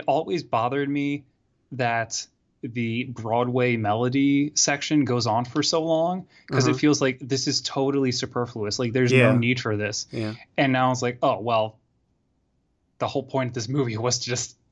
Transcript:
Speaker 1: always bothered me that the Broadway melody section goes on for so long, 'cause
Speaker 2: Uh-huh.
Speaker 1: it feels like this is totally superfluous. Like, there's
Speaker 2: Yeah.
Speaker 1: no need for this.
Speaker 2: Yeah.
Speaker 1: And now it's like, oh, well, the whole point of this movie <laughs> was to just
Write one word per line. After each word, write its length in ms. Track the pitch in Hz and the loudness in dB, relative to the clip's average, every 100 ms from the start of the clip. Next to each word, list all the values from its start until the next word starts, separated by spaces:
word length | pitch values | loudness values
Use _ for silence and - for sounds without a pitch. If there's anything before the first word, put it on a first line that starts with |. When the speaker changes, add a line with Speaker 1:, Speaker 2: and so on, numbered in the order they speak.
| - | 2
Speaker 1:
always 340 | 143 160 175 | 0 0 -4
bothered 480 | 123 117 120 139 143 | -2 -2 0 0 -2
me 360 | 143 143 143 - _ _ _ _ | -2 -2 -4 -8 _ _ _ _
that 520 | 123 120 117 113 - - _ _ _ | -4 0 0 -2 -6 -12 _ _ _
the 400 | 131 117 117 113 | -10 -4 -2 -2
Broadway 720 | 135 120 110 117 123 123 123 117 | -6 -6 -2 0 2 2 2 2
melody 760 | 104 110 123 135 139 139 147 - | 0 0 2 2 2 2 0 0
section 480 | - 143 - 151 127 | 0 0 0 2 2
goes 220 | 123 117 | 0 0
on 160 | 110 127 | 0 0
for 160 | 151 | -2
so 220 | 147 165 | 0 0
long, 420 | 160 160 170 185 185 - - | 0 0 0 -2 -8 -18 -4
'cause 160 | 131 | 0
Speaker 2:
Uh-huh. 80 | 135 127 | 2 2
Speaker 1:
it 40 | |
feels 220 | 151 143 | 2 4
like 180 | 135 127 | 2 -2
this 280 | 127 131 139 | -4 -2 -2
is 140 | 127 | -2
totally 500 | - - 135 139 135 | -4 -2 0 0 0
superfluous. 680 | 123 127 123 120 113 104 107 | -2 -4 -4 -4 -4 -4 -2
Like, 140 | 123 | 0
there's 180 | 120 127 | 2 4
Speaker 2:
Yeah. 200 | 127 117 | 6 6
Speaker 1:
no 40 | 120 | 6
need 220 | 120 123 | 2 0
for 160 | 117 107 | 0 -2
this. 320 | 104 107 - | -2 -6 -8
Speaker 2:
Yeah. 220 | 120 110 110 - - | -6 -6 -8 -8 0
Speaker 1:
And 140 | 139 | 2
now 180 | 131 127 | 4 2
it's 100 | 123 | 2
like, 160 | 123 120 | -2 0
oh, 180 | 147 98 | 0 0
well, 360 | 113 113 110 - _ _ _ _ _ _ _ _ _ _ _ - | 0 0 0 -6 _ _ _ _ _ _ _ _ _ _ _ -8
the 80 | 113 | -6
whole 160 | 143 | -4
point 260 | 135 135 127 | -4 -4 -4
of 40 | |
this 140 | 123 107 | -4 -4
movie 300 | 139 123 107 | -2 -2 -2
<laughs> 100 | 120 | -2
was 120 | 123 | -2
to 60 | - | -2
just 280 | 123 - - _ | -4 -6 -12 _